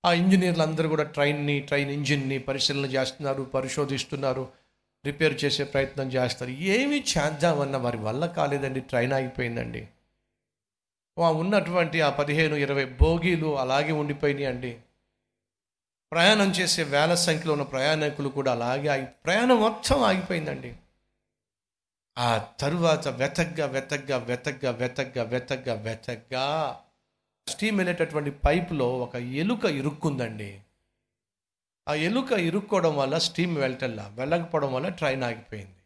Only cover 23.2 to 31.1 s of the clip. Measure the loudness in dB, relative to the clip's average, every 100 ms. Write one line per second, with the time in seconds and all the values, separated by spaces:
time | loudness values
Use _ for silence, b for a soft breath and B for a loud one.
23.2 | -2 0 -2 -2 -2 -4 -4 -6 -2 -4
24.2 | -2 -4 -4 -4 -4 -2 -4 -4 -6 -4
25.2 | -4 -4 -4 -6 -4 -6 -6 -8 -10 -12
26.2 | _ -4 -2 -2 -4 -6 _ _ _ _
27.2 | _ _ -12 -4 0 0 0 0 0 0
28.2 | -4 0 2 2 0 0 0 0 -4 -6
29.2 | -6 -2 0 0 0 0 -4 -2 -4 -2
30.2 | -4 -6 -12 -14 _ _ _ _ _